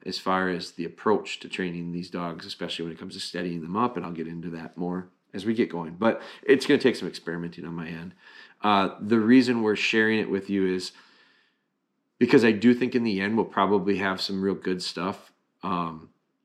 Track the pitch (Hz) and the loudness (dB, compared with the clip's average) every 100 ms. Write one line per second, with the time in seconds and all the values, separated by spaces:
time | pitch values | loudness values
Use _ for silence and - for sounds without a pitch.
0 | - 92 - 92 92 87 - - 85 - | -10 -6 -2 0 0 -2 -6 -10 -10 -4
1 | - 104 - - - - 92 85 85 87 | 2 2 0 -10 -10 -6 -6 -4 -6 -6
2 | 85 90 87 82 98 - 85 - 85 80 | -8 -8 -8 -8 -12 -10 -8 -6 -8 -8
3 | 95 92 - 90 90 85 80 98 123 120 | -12 -12 -10 -6 -6 -6 -4 -2 -2 -2
4 | 85 82 80 85 85 82 82 - 90 90 | -8 -8 -8 -8 -10 -10 -12 -6 -4 -4
5 | 90 _ _ 104 98 110 101 85 80 87 | -8 _ _ -8 -2 0 0 -2 -8 0
6 | 113 - - - - 131 - 143 127 104 | 2 2 -4 -4 4 4 4 4 4 2
7 | 90 - - 85 85 85 82 85 82 82 | -4 -8 -8 -6 -6 -10 -12 -10 -10 -12
8 | 90 - - - - _ 107 101 95 - | -14 -16 -20 -20 -20 _ 2 2 2 -2
9 | 104 113 107 127 123 117 107 101 - 113 | 0 2 8 8 6 2 2 2 2 2
10 | 110 110 101 95 95 101 95 92 92 - | 2 2 0 -2 0 0 2 0 -4 -14
11 | - _ _ _ _ _ _ _ _ _ | -20 _ _ _ _ _ _ _ _ _
12 | _ - 120 143 113 104 113 123 127 123 | _ 0 6 8 6 6 6 4 2 0
13 | 117 95 98 110 92 - 95 101 92 95 | 0 0 0 0 0 2 2 2 2 0
14 | 98 92 - 98 98 92 - 90 87 - | 0 -2 -4 -2 -2 -2 -2 -4 -6 -6
15 | 90 101 - _ _ _ 87 90 85 80 | -6 -6 -12 _ _ _ -6 -4 -4 -8
16 | 80 _ _ _ | -18 _ _ _